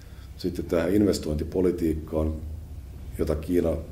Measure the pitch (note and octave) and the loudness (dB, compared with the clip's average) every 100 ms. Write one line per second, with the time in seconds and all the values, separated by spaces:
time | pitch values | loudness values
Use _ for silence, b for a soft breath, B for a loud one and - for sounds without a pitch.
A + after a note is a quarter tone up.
0 | B B B - F#2 E2+ D#2 E2+ E2 G#2 | B B B -6 -4 -2 0 2 4 6
1 | G2+ D#2 D#2 D2+ D#2 F#2 F#2 F2 E2 D#2 | 6 4 0 -2 0 2 2 4 0 0
2 | - D#2 D#2 D#2 - - - - - - | -2 0 0 -2 -8 -10 -12 -12 -12 -12
3 | - - D#2+ D2+ E2 F2 D#2+ D#2 - | -10 -2 0 0 2 2 2 0 -4